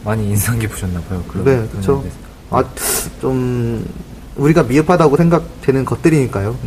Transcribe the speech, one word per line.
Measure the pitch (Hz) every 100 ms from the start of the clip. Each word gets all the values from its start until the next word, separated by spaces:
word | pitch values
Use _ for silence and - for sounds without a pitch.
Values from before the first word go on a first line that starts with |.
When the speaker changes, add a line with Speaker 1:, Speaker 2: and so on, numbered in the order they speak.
| 104
Speaker 1:
많이 | 110 104
인상 | 104 107 117
깊으셨나 | 107 - 95 87
봐요. | 82 92 80
그런 | 92
Speaker 2:
네, | 110 127 113
그쵸. | 101 95 139
Speaker 1:
부분에 |
대해서. | 90 - - - -
Speaker 2:
아, | 120 131 - - - - -
좀 | 131 131 123 123 117 110 - - - - - -
우리가 | 143 165
미흡하다고 | 120 143 151 180 156 143
생각되는 | 170 170 - - - 135
것들이니까요. | 123 - 165 156 123 98 101 123